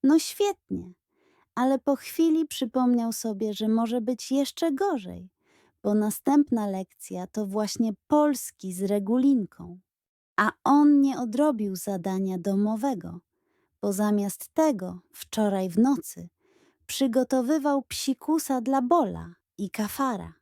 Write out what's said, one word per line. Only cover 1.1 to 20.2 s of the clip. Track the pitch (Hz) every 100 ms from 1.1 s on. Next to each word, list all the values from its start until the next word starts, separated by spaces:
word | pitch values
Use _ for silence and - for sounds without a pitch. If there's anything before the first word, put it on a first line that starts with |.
| _ _ _ _ -
Ale | 262 269
po | - 269
chwili | - - 330 311 311
przypomniał | - 240 254 254 240 226
sobie, | 220 226 202 214
że | 202 220
może | 226 226 247
być | 220 247 -
jeszcze | 269 269 - 330
gorzej, | 269 392 285 185 175 185 _ _ _ _ _
bo | 202
następna | 208 214 - - 294 285 233 208
lekcja | 190 190 _ - 185 180
to | 214 202
właśnie | 202 208 - 226 202 _
polski | 302 294 262 - _ 190
z | 180
Regulinką. | 196 208 196 247 269 262 185 - 175 180 _ _ _ _ _ -
A | 214 -
on | - 285 294 285
nie | 277 254
odrobił | 247 240 302 233 208 185
zadania | - 190 185 190 190 185
domowego, | 185 196 208 220 277 214 - 175 _ _ _ _ _ _
bo | 208
zamiast | 190 208 208 202 - -
tego | - 311 214 180 180 _
wczoraj | - - - 208 196 190
w | 175
nocy | 247 277 - - 175 _ _ _ _ _ -
Przygotowywał | - 269 240 254 262 240 311 285 277
psikusa | - - - 262 - 311 - 262
dla | 233 269
Bola | 247 349 220 165 165 175 _ -
i | 196
Kafara. | - 208 - 269 202